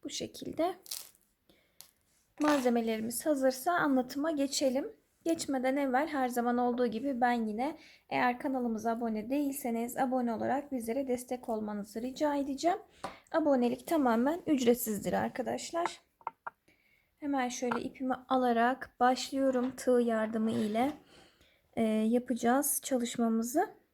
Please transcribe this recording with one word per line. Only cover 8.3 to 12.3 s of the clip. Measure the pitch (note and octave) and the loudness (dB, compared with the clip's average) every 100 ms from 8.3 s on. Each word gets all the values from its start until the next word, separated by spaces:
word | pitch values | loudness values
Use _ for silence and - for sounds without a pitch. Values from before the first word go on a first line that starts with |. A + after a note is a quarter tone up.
| B3 | 0
kanalımıza | D4+ C4+ A#3+ A3 A3+ | -2 -2 -2 -2 -2
abone | A3+ A#3 G#3+ G#3+ | -2 -2 -4 -2
değilseniz, | C#4 C#4+ C4 B3 A3+ A#3 - | 0 0 -2 -4 -2 -4 -2
abone | C4 B3+ A#3+ | 0 0 0
olarak | A3 A3 B3+ C#4+ | -2 -2 -2 -2
bizlere | C4 A3+ A#3 C4+ | -6 -4 -4 -2
destek | B3 B3 B3 B3 | -4 -4 -8 -4
olmanızı | A3 G#3+ G#3 G3+ A3+ | -4 -4 -6 -8 -8
rica | B3 C4 D4+ | -8 -2 0